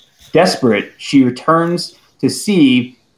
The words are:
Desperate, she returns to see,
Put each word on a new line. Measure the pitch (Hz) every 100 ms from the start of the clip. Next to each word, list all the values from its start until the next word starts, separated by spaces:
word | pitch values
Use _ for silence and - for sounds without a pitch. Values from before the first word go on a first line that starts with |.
| _ _ -
Desperate, | 151 185 - 123 101 - -
she | - 139
returns | 127 123 - 165 170 170 - - _ _
to | 131
see, | - - 190 139 123 123 - _